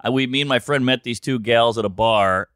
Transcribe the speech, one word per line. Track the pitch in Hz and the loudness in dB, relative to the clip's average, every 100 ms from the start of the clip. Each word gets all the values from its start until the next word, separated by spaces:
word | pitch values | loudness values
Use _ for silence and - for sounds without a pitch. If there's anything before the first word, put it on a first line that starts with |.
I, | 113 | -2
we, | 131 131 | 0 0
me | 135 | -2
and | 143 | 0
my | 127 | -2
friend | - 143 127 | 0 -2 0
met | 131 | -2
these | 120 113 | -4 -8
two | - 127 | -4 -4
gals | 110 117 117 113 | 2 2 4 2
at | |
a | 104 | -2
bar, | 95 113 107 98 92 101 | 0 2 2 2 0 -4